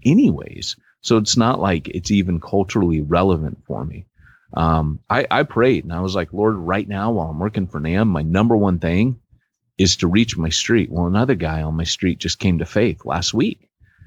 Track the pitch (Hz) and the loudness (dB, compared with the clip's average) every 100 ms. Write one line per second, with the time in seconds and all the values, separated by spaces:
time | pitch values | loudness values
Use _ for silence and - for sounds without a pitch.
0 | 120 202 269 76 - - - - _ _ | 2 4 4 0 -6 -12 -12 -14 _ _
1 | - 113 107 120 117 - 95 85 - 87 | 2 2 2 2 2 2 0 -2 -4 -8
2 | - 101 92 85 - 101 95 110 87 78 | 0 0 2 -2 0 -2 0 0 2 0
3 | 73 87 95 82 76 - - 55 76 - | 0 2 2 2 -2 -8 -10 -8 -8 -12
4 | - _ - _ - - 82 80 76 76 | -16 _ -20 _ -10 -2 2 2 0 -4
5 | - 120 - 127 147 113 127 113 82 85 | -4 -2 0 0 0 2 2 2 -2 -4
6 | 92 95 82 92 107 101 85 98 101 98 | -4 -4 -4 0 0 0 -2 -2 -2 -4
7 | 110 107 80 76 104 107 92 76 78 92 | -2 -2 -2 -4 -4 -2 -4 -4 -2 0
8 | 110 82 80 92 117 110 98 87 82 90 | 2 0 0 2 4 4 2 0 0 2
9 | 123 120 _ _ _ _ _ - 92 - | 2 -2 _ _ _ _ _ 0 0 2
10 | 85 101 113 87 80 - - 117 - 85 | 2 2 2 -2 -2 -2 2 2 0 -2
11 | 87 101 131 95 80 80 78 80 82 - | 0 2 2 0 -2 -4 -4 -4 -4 -2
12 | 92 - 87 - 95 82 85 104 113 78 | -2 -2 -6 -2 0 0 0 0 0 -2
13 | 60 80 - 110 208 - _ _ _ _ | -6 -4 -2 0 -2 -4 _ _ _ _